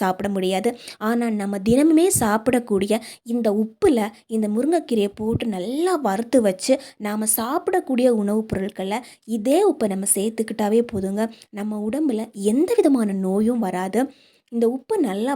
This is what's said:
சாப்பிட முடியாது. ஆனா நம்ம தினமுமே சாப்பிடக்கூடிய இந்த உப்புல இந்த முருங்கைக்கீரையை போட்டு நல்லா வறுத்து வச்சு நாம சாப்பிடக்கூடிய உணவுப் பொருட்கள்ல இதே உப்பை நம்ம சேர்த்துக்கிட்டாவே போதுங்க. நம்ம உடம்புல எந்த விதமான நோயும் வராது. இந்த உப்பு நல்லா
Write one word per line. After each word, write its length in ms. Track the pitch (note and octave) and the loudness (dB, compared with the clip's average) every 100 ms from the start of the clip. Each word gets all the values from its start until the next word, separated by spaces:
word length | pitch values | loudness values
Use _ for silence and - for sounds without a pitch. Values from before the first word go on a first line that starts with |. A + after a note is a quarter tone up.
சாப்பிட 260 | F#3+ F#3 G3 | -2 -2 -4
முடியாது. 380 | G3 F#3 F#3+ A3+ A#3+ - - G#3+ | -2 -2 0 -2 -4 -10 -8 -2
ஆனா 200 | A#3+ A#3 G#3+ | -2 -2 -2
நம்ம 180 | G3+ G3+ G3+ | -4 -2 2
தினமுமே 380 | B3 D#4 D#4 F#4 F4+ | 4 6 6 4 2
சாப்பிடக்கூடிய 800 | A3+ G#3+ B3+ A#3+ A#3+ G3 G3+ G#3+ - - A#3 | 2 2 2 0 0 -2 0 -2 -4 -16 -6
இந்த 180 | A#3+ A3 G#3 | -2 0 0
உப்புல 360 | A3 - G4+ A#3+ G#3 - _ A3 | -2 0 2 2 0 -6 _ -2
இந்த 120 | G#3+ | 0
முருங்கைக்கீரையை 560 | G#3+ C#4 E4+ D#4+ A3 G3+ - | 0 0 0 0 0 0 -2
போட்டு 260 | G#3+ A3+ A#3+ F#3+ | -4 -2 -4 -4
நல்லா 380 | F#3 C#4 F4+ F4 A#3 | -4 -2 0 0 0
வறுத்து 340 | G3 A3+ C4+ G#3 | -2 0 2 2
வச்சு 280 | F#3 - C4 - - G#3 | 0 0 0 -2 -10 -8
நாம 220 | G#3+ A3 A#3+ | -4 -2 -2
சாப்பிடக்கூடிய 760 | A3+ E4 F#4 F#4 D4+ B3 B3+ A3+ | -2 -2 0 -2 0 2 2 2
உணவுப் 260 | G3+ G#3+ A3 | 0 -2 -2
பொருட்கள்ல 460 | F#3+ F#3+ - F#3+ A3 B3+ - - A3+ | -4 -6 -6 -6 -6 -8 -18 -8 -4
இதே 200 | G#3+ D#4 G4+ | 2 4 4
உப்பை 160 | D4 G#3+ | 2 -2
நம்ம 180 | F#3+ G3 | -2 -2
சேர்த்துக்கிட்டாவே 680 | G3 G#3+ A3 A3 G#3+ G#3 A3+ A#3 | -2 -2 -2 -6 -2 0 2 0
போதுங்க. 320 | G#3 F#3+ G3+ A3+ A3+ - G#3 | -2 -4 -2 -4 -6 -18 -10
நம்ம 220 | G#3 G#3+ G#3+ | -8 -6 -4
உடம்புல 340 | C4+ D#4 G#3+ A3 G3+ G3+ | -2 -2 -2 -6 -2 0
எந்த 160 | B3 F4+ A#4 | 2 2 4
விதமான 400 | D#4+ C4 G#3+ G3 F#3 | 4 4 2 0 0
நோயும் 400 | G3 G#3+ B3 F#3+ | 2 2 0 -2
வராது. 320 | F#3 F#3 G#3+ C4+ - _ _ _ | -2 -2 0 -2 -4 _ _ _
இந்த 140 | A#3 A#3 | -2 0
உப்பு 220 | C4 - A4 B3+ | 0 -4 -2 0
நல்லா 260 | G3 A#3+ | 0 -2